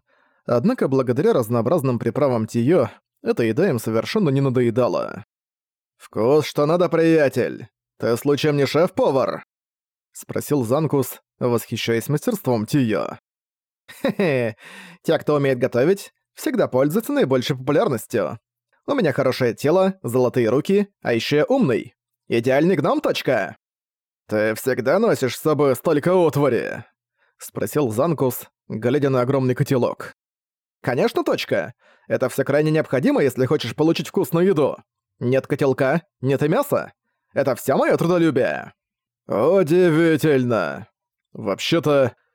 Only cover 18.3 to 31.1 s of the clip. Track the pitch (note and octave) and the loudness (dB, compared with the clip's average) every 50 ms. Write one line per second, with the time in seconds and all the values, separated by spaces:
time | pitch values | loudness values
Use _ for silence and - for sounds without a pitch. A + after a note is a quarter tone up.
18.3 | G#2+ - _ _ _ _ _ _ _ _ _ - C#4+ C4+ G3 D3 - - C3+ C3 | -6 -10 _ _ _ _ _ _ _ _ _ -4 -2 0 0 0 0 0 0 -2
19.3 | A#2+ - C3 A#2+ G2+ - - C#3 E3+ F#3+ F#3+ F#3+ F#3+ - - A#2+ A2+ B2+ B2+ A#2 | 0 0 0 -2 -2 0 0 2 2 2 2 2 -2 -4 -6 -2 0 0 0 2
20.3 | - C3 A#2 G#2+ A2+ D3 - - G3 G3+ G3+ - _ _ - A2 A#2+ A#2 - - | 2 2 2 2 2 0 2 2 2 0 0 -2 _ _ -4 -2 -2 -2 0 0
21.3 | D3 D3 D3+ - B3+ C#4 A3 C3+ A2+ D#2+ - - - _ _ _ _ _ _ - | 2 2 2 2 2 2 2 2 0 0 -2 -6 -14 _ _ _ _ _ _ -2
22.3 | - A#2 A2+ C3 B2+ C#3+ D#3 F3+ G3 D3+ C#3 F#3+ C4+ D4+ - A#3 D#3+ - - D3+ | -2 0 2 2 2 2 2 2 2 2 0 0 0 0 -2 -2 -2 -2 -2 0
23.3 | C3 G#2+ F#2+ C#2 - - _ _ _ _ _ _ _ _ _ _ _ _ _ - | 0 0 -2 -4 -8 -14 _ _ _ _ _ _ _ _ _ _ _ _ _ -4
24.3 | G#2+ G#2+ G#2+ A2 A2 - - C3 B2 A2 G#2+ C3 D#3+ G3 A#3 G#3+ D#3 - C3+ A#2+ | -2 0 0 0 -2 -2 -2 -2 -2 0 0 0 2 2 2 2 2 0 0 -4
25.3 | - - - D#3 D3+ C3+ D3 C#3 B2+ - - F3 D3+ C#3+ - F3 F#3 F#3+ E3+ D3+ | -4 -2 -2 0 0 2 2 2 0 0 0 0 0 2 2 2 2 4 2 2
26.3 | - C#3 C#3+ C3+ A#2 F#2 A#1+ G1+ - - - _ _ _ _ _ _ _ _ _ | 2 2 2 2 0 0 -2 -4 -8 -10 -14 _ _ _ _ _ _ _ _ _
27.3 | _ _ - - - A2 G2+ - - D3 D3 A2+ G#2 A2 D3 F3 D#3 B2+ C#3 B2+ | _ _ -20 -14 -8 -8 -6 -4 -2 -2 -2 0 0 0 0 0 0 0 -2 -2
28.3 | A#2+ - - - _ _ _ - - A2 G#2+ B2 C3+ D3 C#3 C#3 C3 B2+ B2 B2+ | -2 -6 -12 -18 _ _ _ -12 -8 -4 -2 0 0 2 2 2 2 0 0 0
29.3 | C#3 C3+ C3 B2+ B2 - C3+ - C#3 B2 A#2+ - - - - - - _ _ _ | 0 0 0 0 0 0 -2 0 0 0 0 -2 -2 -6 -12 -16 -18 _ _ _
30.3 | _ _ _ _ _ _ _ _ _ _ - C3+ B2 C#3 G3 A#3 | _ _ _ _ _ _ _ _ _ _ -6 -4 -2 0 -2 0